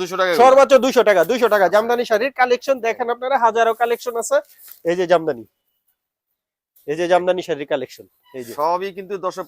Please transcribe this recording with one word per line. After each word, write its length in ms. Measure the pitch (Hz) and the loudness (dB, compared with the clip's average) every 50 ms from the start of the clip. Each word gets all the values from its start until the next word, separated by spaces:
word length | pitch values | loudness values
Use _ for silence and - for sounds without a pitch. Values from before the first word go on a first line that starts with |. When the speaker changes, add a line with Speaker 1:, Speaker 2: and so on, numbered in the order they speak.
Speaker 1:
দুশো 140 | 185 175 185 185 | -8 -8 -4 -4
টাকা 120 | 185 185 | -2 0
করে। 80 | 170 196 | 2 4
Speaker 2:
সর্বোচ্চ 320 | 240 262 262 269 269 - 269 254 220 | 6 6 6 6 6 6 6 4 4
দুশো 160 | 262 - 254 214 | 4 2 2 4
টাকা, 180 | 214 202 180 160 | 4 4 2 2
দুশো 240 | 170 247 240 247 214 208 | 2 0 0 0 2 2
টাকা। 120 | 208 190 175 | 2 2 2
জামদানি 360 | 190 208 226 233 240 240 240 | 2 2 0 0 -2 -2 -2
শাড়ির 280 | - 226 202 240 277 - - | -2 -2 -2 -2 -2 -2 0
কালেকশন 360 | 254 247 247 240 - 285 269 247 | 0 0 0 -2 -2 -4 -4 -2
দেখেন 280 | 214 226 208 208 247 233 | -2 -4 -4 -4 -4 -6
আপনারা, 260 | 233 240 247 254 262 247 | -6 -6 -4 -4 -2 0
হাজারো 340 | 233 226 208 233 226 226 220 | 0 0 2 2 0 0 0
কালেকশন 400 | - 240 240 240 226 - 247 233 233 | -2 -2 -2 -2 -4 -6 -8 -8 -6
আছে। 160 | 208 - 269 294 302 _ _ _ - - - _ - | -4 -2 -2 -2 -2 _ _ _ -20 -20 -20 _ -4
এই 100 | 170 175 185 | -4 -2 -2
যে 60 | 185 165 | 0 2
জামদানি, 360 | 175 165 160 156 135 117 110 _ _ _ _ _ _ _ _ _ _ _ _ _ _ _ _ _ _ _ _ _ _ _ _ _ _ _ _ 143 | 2 0 0 -2 -6 -8 -8 _ _ _ _ _ _ _ _ _ _ _ _ _ _ _ _ _ _ _ _ _ _ _ _ _ _ _ _ -8
এই 80 | 151 160 | -6 -4
যে 60 | 175 165 | -2 2
জামদানি 340 | 180 175 180 185 180 180 - - | 2 2 2 0 -2 -2 -2 -6
শাড়ির 200 | 156 139 147 - 156 | -6 -6 -6 -6 -6
কালেকশন, 320 | 139 127 - - - 101 _ _ _ _ _ - | -6 -6 -8 -14 -20 -20 _ _ _ _ _ -16
এই 100 | 131 120 | -14 -14
যে 60 | 117 110 | -12 -8
Speaker 1:
সবই 360 | 101 151 165 175 180 190 196 175 196 | -4 -2 -2 -2 -2 -4 -8 -12 -12
কিন্তু 160 | 190 180 202 185 | -14 -12 -10 -8
দর্শক 280 | 175 185 - 185 180 | -8 -8 -8 -8 -8